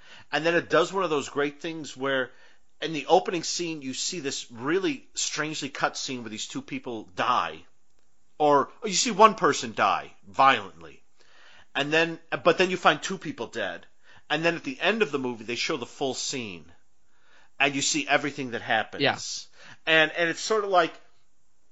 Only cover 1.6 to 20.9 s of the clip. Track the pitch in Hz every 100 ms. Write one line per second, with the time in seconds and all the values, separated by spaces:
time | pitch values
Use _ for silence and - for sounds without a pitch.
1.6 | 170 160 135 127 135 135 123 - - -
2.6 | - - 156 160 127 175 202 180 - -
3.6 | 170 156 131 127 - 180 139 - - 113
4.6 | 131 185 180 131 - - - - 151 151
5.6 | 135 - 147 - - 127 110 107 - 139
6.6 | 135 135 131 113 92 120 117 117 82 80
7.6 | - - - - - - - - 151 143
8.6 | - - 214 180 254 190 214 196 165 131
9.6 | 120 107 104 82 71 - - 101 135 120
10.6 | 95 80 80 - - - - - - -
11.6 | - 135 143 160 165 165 - 151 170 165
12.6 | 185 180 185 151 - 190 160 135 110 117
13.6 | 95 87 - - - - - 151 165 165
14.6 | 139 131 165 220 190 139 127 113 110 120
15.6 | - 151 117 - 139 117 - 139 110 85
16.6 | - - - - - - - - - -
17.6 | 143 139 131 156 131 143 147 135 127 110
18.6 | 113 110 - - 135 101 - - - -
19.6 | - - - 160 156 - 170 151 - 220
20.6 | 202 180 160